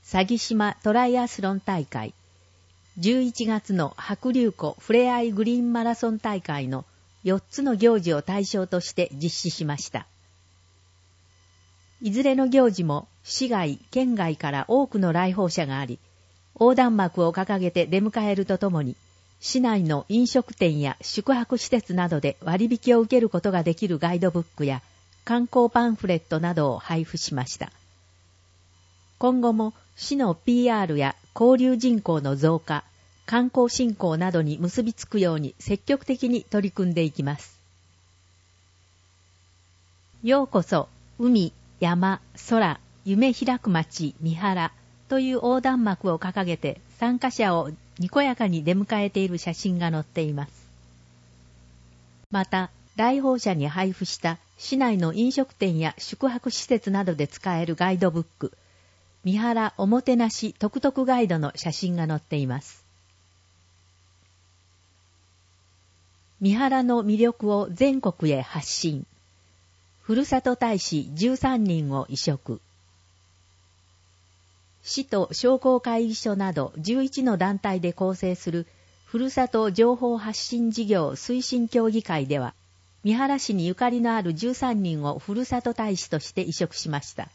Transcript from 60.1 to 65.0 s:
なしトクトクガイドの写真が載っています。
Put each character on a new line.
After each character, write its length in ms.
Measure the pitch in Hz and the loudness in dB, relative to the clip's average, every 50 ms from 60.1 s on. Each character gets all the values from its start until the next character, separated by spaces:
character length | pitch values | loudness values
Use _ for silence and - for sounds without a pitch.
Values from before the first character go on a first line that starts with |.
| 254 | 2
な 140 | 233 233 220 | 2 2 0
し 220 | - - 214 220 - - | 0 -4 -6 -8 -4 -4
ト 120 | - 214 | -4 -4
ク 100 | - 269 | -2 0
ト 100 | - 277 | 0 0
ク 140 | 269 269 262 | 0 0 2
ガ 160 | 247 262 247 | 2 2 2
イ 80 | 233 185 | 2 2
ド 100 | 175 160 | 0 0
の 140 | 151 139 - | -2 -4 -6
写 160 | - - 170 | -6 -6 -6
真 240 | 156 - - 180 180 | -6 -4 -4 -4 -2
が 120 | 170 165 | -2 -2
載 100 | 156 156 | -2 -4
っ 40 | 151 | -4
て 160 | - _ 160 | -6 _ -4
い 100 | 147 139 | -4 -2
ま 140 | 127 123 135 | -2 -4 -6
す。 240 | - - - - _ _ _ _ _ _ _ _ _ _ _ _ _ _ _ _ _ _ _ _ _ _ _ _ _ _ _ _ _ _ _ _ _ _ _ _ _ _ _ _ _ _ _ _ | -8 -12 -20 -20 _ _ _ _ _ _ _ _ _ _ _ _ _ _ _ _ _ _ _ _ _ _ _ _ _ _ _ _ _ _ _ _ _ _ _ _ _ _ _ _ _ _ _ _